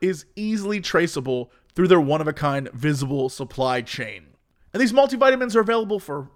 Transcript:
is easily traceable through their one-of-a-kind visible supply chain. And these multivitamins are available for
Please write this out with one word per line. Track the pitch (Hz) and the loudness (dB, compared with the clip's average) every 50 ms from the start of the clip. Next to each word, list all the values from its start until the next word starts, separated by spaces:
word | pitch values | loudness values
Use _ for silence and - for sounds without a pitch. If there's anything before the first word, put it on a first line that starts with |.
is | - 185 185 151 - _ _ | -2 -2 -2 -4 -8 _ _
easily | 202 214 214 220 214 196 202 208 202 | -8 -4 -4 -4 -2 -2 -2 -4 -4
traceable | 175 - - 165 170 165 - 147 123 131 131 127 120 - _ _ _ _ _ | -4 0 0 0 0 0 -2 -6 -4 -4 -4 -4 -4 -8 _ _ _ _ _
through | - 180 175 | 0 4 6
their | 185 175 | 6 6
one-of-a-kind | 147 139 151 156 156 151 143 - 151 143 139 139 135 - - | 6 4 0 0 0 -2 -4 -2 -2 -2 -2 -2 -4 -8 -8
visible | 120 127 151 147 131 139 131 143 139 131 127 | -4 -2 -2 0 0 -2 -2 -2 -2 -2 -4
supply | - - 139 - - - 131 127 127 123 117 | -4 -8 -12 -10 -4 -2 -2 0 0 -2 -2
chain. | - - - 117 107 104 95 78 71 _ _ _ _ _ _ _ _ - | -6 -8 -10 -10 -10 -12 -16 -20 _ _ _ _ _ _ _ _ _ -2
And | 202 | 0
these | 269 226 220 | 0 4 6
multivitamins | 277 277 277 262 240 269 262 262 254 254 240 202 | 4 4 4 4 2 4 4 4 2 0 0 2
are | 226 | 2
available | 214 208 233 226 220 196 214 196 | 2 2 0 -2 -2 -2 -4 -6
for | - - 139 147 135 - _ | -6 -8 -10 -10 -10 -12 _